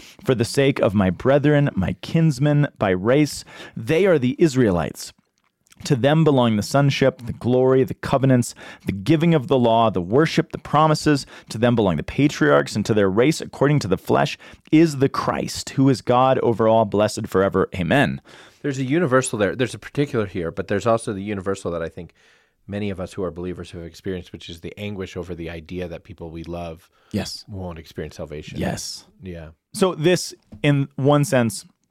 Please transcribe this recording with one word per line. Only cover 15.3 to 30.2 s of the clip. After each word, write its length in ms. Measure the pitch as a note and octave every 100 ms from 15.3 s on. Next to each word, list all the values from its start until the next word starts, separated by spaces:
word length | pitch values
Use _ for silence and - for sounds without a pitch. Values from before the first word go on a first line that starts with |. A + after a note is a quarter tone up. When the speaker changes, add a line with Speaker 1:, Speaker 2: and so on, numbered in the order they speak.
| C#2+ - - -
Speaker 1:
who 180 | - C3+
is 120 | B2
God 380 | - B2 C3 C3
over 260 | A2 G#2+ A2
all, 180 | A2+
blessed 440 | G#2+ G2+ G#2+ - G#2+
forever. 400 | F#2+ G2 F#2+ E2 -
Amen." 440 | E2 C3 G2 C2+ - - - _
Speaker 2:
There's 180 | D3 C3+
a 40 |
universal 540 | C3 D#3 E3 C3 B2+ A2
there. 160 | F#2+
There's 180 | F2 A#2+
a 60 | A2
particular 480 | - - C#3+ A#2+ G2+
here, 240 | F#2+ E2
but 160 | F2 F2+
there's 180 | G2+
also 280 | A#2 A2+ -
the 100 | G2
universal 480 | G2+ G2+ F#2 G2 F#2+
that 100 | E2+
I 60 | E2
think 240 | F#2 E2 _ _ _ _ _ -
many 240 | G2+ G#2
of 80 | F2+
us 140 | F2+
who 100 | -
are 80 | F2+
believers 400 | E2 F2+ F2 F2
have 140 | F2+
experienced, 480 | E2 - G2 F2+ E2+
which 180 | - -
is 120 | E2
the 140 | E2+ -
anguish 400 | G#2 G2+ F#2 F#2
over 160 | E2+
the 160 | E2+ E2
idea 380 | E2+ D#2 F2+ F2
that 160 | D#2+
people 300 | - E2+ E2+
we 100 | E2
love 480 | E2 E2+ E2+ E2 _ _ _
Speaker 1:
Yes. 320 | G#2 F2+ - -
Speaker 2:
won't 320 | G2 F2+ D#2+
experience 380 | C#2+ - D2+ -
salvation. 420 | D#2 D2+ D#2 -
Speaker 1:
Yes. 480 | - - - - - _
Speaker 2:
Yeah. 280 | F#2 E2+ D#2 - _
Speaker 1:
So 200 | - F#3
this, 400 | D#3 D3+ F3